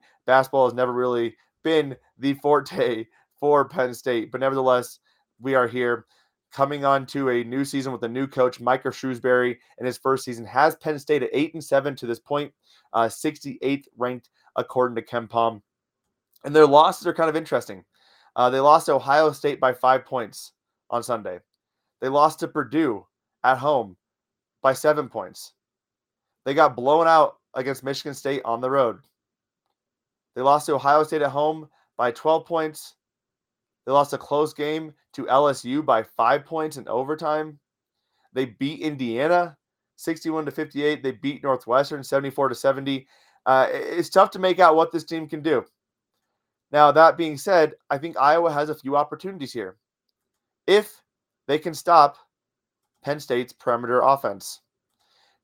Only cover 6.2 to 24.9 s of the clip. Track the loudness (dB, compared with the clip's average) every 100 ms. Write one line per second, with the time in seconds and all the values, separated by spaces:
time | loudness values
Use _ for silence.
6.2 | _ _ _ -2 -2 0 0 0 -2 -4
7.2 | 0 0 -2 -6 -4 -6 -6 -8 -8 -6
8.2 | -6 0 0 0 -2 -2 -4 -8 -8 -4
9.2 | 0 2 0 -4 _ -8 -8 -4 -2 -2
10.2 | -4 -12 -6 0 0 0 -8 -8 -4 -2
11.2 | -2 -4 -4 -8 -2 -2 -2 -8 -8 -8
12.2 | _ -6 -6 _ _ _ _ -2 -2 -2
13.2 | -8 -8 -14 -8 -6 -6 -8 -8 -8 -8
14.2 | _ _ _ -8 -4 -2 -2 -4 -8 -10
15.2 | -6 -2 -2 -2 _ _ _ _ _ _
16.2 | _ _ 0 6 8 8 6 2 -6 -2
17.2 | -2 -2 -4 -6 -6 -16 _ _ _ _
18.2 | _ 0 0 4 4 4 4 -2 2 2
19.2 | 2 0 -4 0 -2 0 0 0 -2 -8
20.2 | -8 -14 -20 _ _ _ _ -8 -4 -8
21.2 | -8 -14 _ _ _ _ _ _ -2 2
22.2 | 2 0 -6 -6 -4 -2 -2 -4 -12 _
23.2 | _ _ 0 0 0 -2 -4 -12 _ _
24.2 | _ _ _ _ 0 2 0